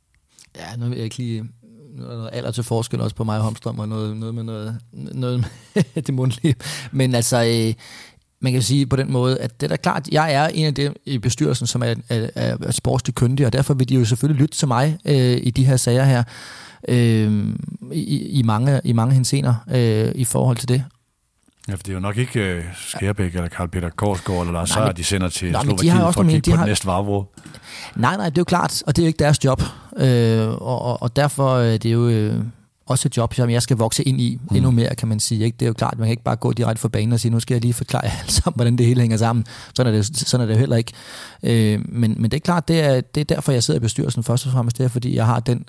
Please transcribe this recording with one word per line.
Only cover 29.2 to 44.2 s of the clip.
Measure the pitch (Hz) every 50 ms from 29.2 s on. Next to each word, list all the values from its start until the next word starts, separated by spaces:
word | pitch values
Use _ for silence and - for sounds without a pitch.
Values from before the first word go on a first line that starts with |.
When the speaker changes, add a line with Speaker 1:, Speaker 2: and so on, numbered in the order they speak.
| 156
Speaker 1:
deres | 147 151 - -
job. | 135 127 - - - - - - - - -
Øh, | 135 131 123 120 117 113 113 113 110 110
og, | 117 - - 113 127 -
og, | - 123 120 -
og | - 120 -
derfor, | - 143 147 - - 139 131 131
øh, | 127 120 117 113
det | 107 107
er | 117
jo, | 113 117 120 120
øh, | 117 110 107 107 113 113 110 117 - - _ _ _ _ _
også | - 127 131 - 143
et | - -
job, | 113 110 -
som | - 123 120
jeg | 117 120
skal | 120 - 135 110
vokse | 113 110 - - 143
ind | 139 131 131
i | 123 120 120 123 123 170
Speaker 2:
Mm. | -
Speaker 1:
endnu | 127 127 131
mere, | 123 117 117 - -
kan | - - 113
man | 110 107
sige, | - - 117 107 107
ikke? | 117 117 -
Det | 123
er | 120
jo | 110
klart, | - 110 - - 113
man | 113 110
kan |
ikke | 113 117 -
bare | 127 120
gå | 113 - 123 120
direkte | 113 117 113 113 113
fra | - 120
banen | - 104 107 113 120
og | 117
sige, | - 117
"Nu | 117 117
skal | 117 - 127
jeg | 120
lige | 113 120 120
forklare | - - - - - -
jer | 113 - -
alle | - -
sammen, | - - - 180 -
hvordan | - 123 117 120 123
det | 120
hele | 117 127 127
hænger | 120 113 113 107
sammen." | 113 113 117 117 107 - - - - - -
Sådan | - 127 123 107
er | 107
det, | 104 104 - -
sådan | - - - 123 123
er | 107
det | 110
jo | 110
heller | 131 143 123 117
ikke. | 113 - - - - - - - - - - - -
Øh, | - 117 113 110 107 107 104 - -
men, | - 120 120 110 110 -
men | 113 113
det | - 147
er |
klart, | - - 175 175 151 -
det | 165 165
er, | 156 143 135 127
det | 123 - _ 147
er | 151
derfor, | - - - - -
jeg | 139 123 117
sidder | - 156 143
i |
bestyrelsen | 120 110 - - - - 127 -